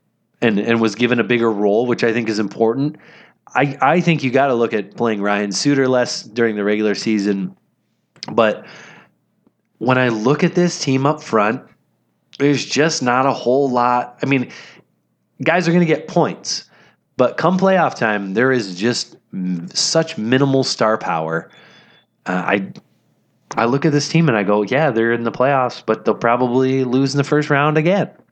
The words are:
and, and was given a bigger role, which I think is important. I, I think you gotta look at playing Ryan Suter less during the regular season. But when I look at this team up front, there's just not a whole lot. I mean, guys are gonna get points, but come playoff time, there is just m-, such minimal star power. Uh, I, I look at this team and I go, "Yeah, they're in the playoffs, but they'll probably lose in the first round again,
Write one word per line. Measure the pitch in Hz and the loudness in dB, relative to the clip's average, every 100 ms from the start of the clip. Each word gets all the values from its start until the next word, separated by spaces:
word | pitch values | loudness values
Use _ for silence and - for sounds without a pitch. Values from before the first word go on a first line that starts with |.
| _ _ _ _ | _ _ _ _
and, | 120 101 | 0 0
and | 113 117 | 0 2
was | 113 98 | 0 0
given | 120 120 | 0 0
a | |
bigger | 101 120 113 | 0 0 0
role, | 101 104 107 123 | 0 0 2 0
which | 117 | 0
I | 120 | 0
think | 117 110 | 0 -2
is | 107 | -2
important. | 104 - 113 131 147 147 - - - _ _ 123 | -4 0 0 0 -4 -6 -16 -20 -20 _ _ -2
I, | 143 - | -2 0
I | 135 175 | 2 2
think | 170 156 | 2 0
you | 131 | 0
gotta | 131 139 | 2 2
look | 120 117 | 2 0
at | 110 98 - | -2 -4 -4
playing | 117 104 | -2 0
Ryan | 101 101 104 | 0 -2 -2
Suter | 92 143 135 131 | -2 0 2 2
less | 127 120 - | 2 0 -4
during | - 113 117 104 | -8 -2 0 0
the | |
regular | 101 107 107 98 | -2 0 0 -2
season. | 113 107 101 98 92 - _ _ _ _ _ _ - | 0 0 0 -2 -4 -10 _ _ _ _ _ _ -4
But | 113 107 - - - - - - _ _ _ _ _ _ - | 0 0 0 -10 -20 -20 -20 -20 _ _ _ _ _ _ -4
when | 120 127 | 0 2
I | 127 | 2
look | 110 117 151 | 0 0 2
at | 170 180 | 0 2
this | 175 - | 0 0
team | 143 131 143 | -2 0 0
up | 151 | -2
front, | - 110 104 131 - _ _ _ _ _ _ - | -2 0 0 -2 -8 _ _ _ _ _ _ -2
there's | 143 131 - | 0 0 0
just | 139 160 156 | 0 0 0
not | 123 131 135 | 0 2 2
a | |
whole | - 120 135 139 | 0 0 0 2
lot. | 123 120 123 120 - | 0 0 0 -2 -6
I | 135 | -2
mean, | 135 123 - - - _ _ _ _ _ - | -2 -2 -10 -20 -20 _ _ _ _ _ -6
guys | 160 175 165 | -2 0 2
are | |
gonna | 175 165 | 2 2
get | 151 - | 0 -2
points, | 170 120 - - - - _ _ _ _ - | -2 -2 -2 -10 -10 -12 _ _ _ _ 0
but | 123 - | 0 0
come | 165 185 | 0 2
playoff | 190 185 143 - | 2 2 0 0
time, | 113 104 98 | -2 -2 -2
there | 101 131 | 0 0
is | 127 98 87 | 0 -4 -4
just | 117 117 - - _ | -2 -2 -8 -16 _
m-, | 95 92 87 87 | -8 -4 -4 -6
such | - - 160 160 - | -6 -2 -2 -2 -4
minimal | 110 131 139 135 | 0 2 2 2
star | 127 - 110 110 | 0 0 0 0
power. | 95 82 80 82 - - - - _ _ _ _ - | -2 -4 -4 -6 -8 -16 -20 -20 _ _ _ _ -8
Uh, | 92 87 | -6 -2
I, | 101 95 - - _ _ _ _ _ - - | -2 -4 -12 -20 _ _ _ _ _ -8 -2
I | 117 | 0
look | 139 | 2
at | 156 | 2
this | 143 - | 0 2
team | 160 160 | 2 4
and | 110 | 2
I | |
go, | 98 104 | 2 0
"Yeah, | 101 135 151 | 0 0 2
they're | 113 117 | 2 0
in | 117 | 0
the | 117 | -2
playoffs, | - 131 135 123 - - | 0 0 2 -2 -4 -4
but | 110 - | -2 -2
they'll | 104 | 0
probably | 117 123 127 123 131 135 123 | 0 2 2 2 2 0 0
lose | 131 135 | 0 0
in | 143 | 0
the | 139 | 0
first | 151 147 | 0 2
round | 143 151 156 | 2 2 2
again, | 165 196 120 - _ | 2 0 -2 -8 _